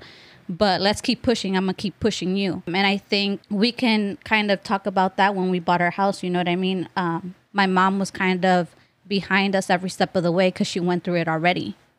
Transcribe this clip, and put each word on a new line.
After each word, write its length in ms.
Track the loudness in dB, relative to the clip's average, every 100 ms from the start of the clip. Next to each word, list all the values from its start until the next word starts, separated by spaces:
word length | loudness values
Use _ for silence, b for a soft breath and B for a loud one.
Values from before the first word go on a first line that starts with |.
| B B B B B
but 320 | 0 0 2
let's 220 | 0 0
keep 220 | -2 -2
pushing. 340 | 0 -2 0 0
I'm 60 |
gonna 100 | 0
keep 260 | -2 -6 -4
pushing 380 | -4 -2 -2 -2
you." 260 | -2 -4 -4
And 200 | 0 0
I 80 | 0
think 460 | -2 -2 0 -4 -4
we 240 | 0 0
can 440 | 0 0 2 0 -4
kind 260 | -2 0 2
of 140 | 0
talk 220 | -2 -4 -2
about 320 | 0 0 2
that 180 | 2 2
when 140 | 0
we 100 | 0
bought 220 | 0 2
our 100 | 2
house, 320 | 0 0 0
you 60 | -2
know 100 | -2
what 80 | 0
I 80 | 0
mean? 320 | 0 -2 -4 -4
Um, 400 | -2 -4 -6 -14 _
my 160 | 0 2
mom 320 | 4 2 2
was 120 | -4
kind 340 | -2 -2 0 2
of 280 | 2 0 _ b b -6
behind 480 | -4 0 0 2 0
us 140 | 0
every 200 | -2 -2
step 260 | -2 -2 0
of 80 |
the 80 | 0
way 200 | 2 2
'cause 160 | 0 -2
she 120 | -2
went 240 | 0 0
through 120 | 0 -2
it 120 | 0
already 480 | 0 0 0 -4 -10 _